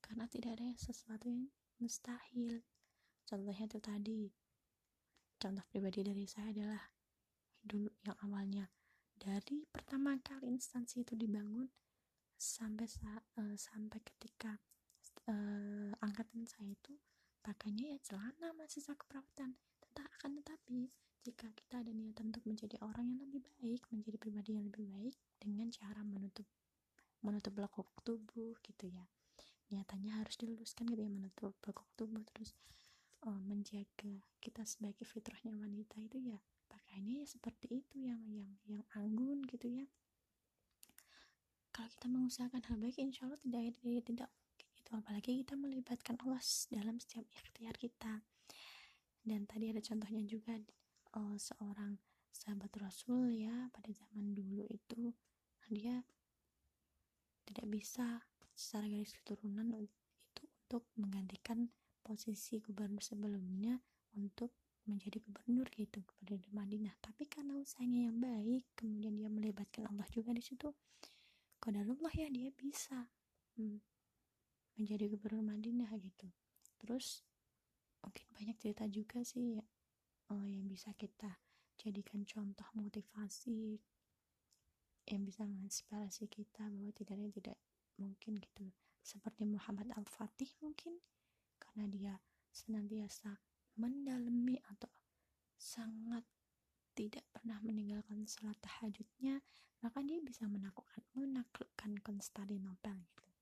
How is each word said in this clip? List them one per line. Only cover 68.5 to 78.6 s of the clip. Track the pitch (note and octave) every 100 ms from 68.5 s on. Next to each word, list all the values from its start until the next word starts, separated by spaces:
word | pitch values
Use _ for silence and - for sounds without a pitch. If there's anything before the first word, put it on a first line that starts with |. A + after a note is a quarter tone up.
| B3+ -
kemudian | - A3+ G#3+ G#3+
dia | G#3 G#3+
melibatkan | G#3+ G#3+ G3+ G3+ - G#3+
Allah | G3+ -
juga | A#3 A3+
di | A#3
situ, | - B3+ D4 - _ - - - - _ _ -
qadarullah | A#3 G#3 G3+ C4+ D#4+ D#4
ya, | D4+
dia | B3 C4
bisa, | - C4+ - - C4 A#3+ _ _ _ _ -
hmm, | A3 G#3 _ _ _ _ _ _ _ _ _ -
menjadi | G#3 G#3+ G#3
gubernur | G#3 G#3 A3 G#3+
Madinah | G#3 A3 A#3+ A3+ G#3+
gitu. | F#3 - F#3+ - _ _ - _
Terus | G#3+ B3+ - - _ _ _ _ _ _ _ _
mungkin | G3+ - -
banyak | - G#3+
cerita | A3